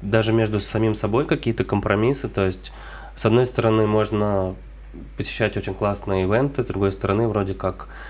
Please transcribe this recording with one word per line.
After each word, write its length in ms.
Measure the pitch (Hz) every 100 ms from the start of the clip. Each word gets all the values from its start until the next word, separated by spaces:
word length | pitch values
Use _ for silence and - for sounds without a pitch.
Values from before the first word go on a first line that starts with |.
даже 300 | 101 113 110
между 300 | 113 107 104
самим 340 | - 110 110 104
собой 300 | 104 120 147
какие-то 400 | 156 117 113 92
компромиссы. 640 | 104 104 104 117 139 123
То 160 | - 95
есть, 260 | 92 - - - - - -
с 80 | 113
одной 200 | 120 127
стороны, 400 | - 113 110 107
можно 680 | 107 107 107 104 98 92 92 - - - - - -
посещать 400 | - - 107 101
очень 160 | 98
классные 500 | 95 104 101 104 92 92
ивенты, 360 | 113 143 -
с 60 | -
другой 240 | 95 98
стороны, 360 | 98 98 104 117
вроде 280 | 104 98 92
как 320 | 92 - - - -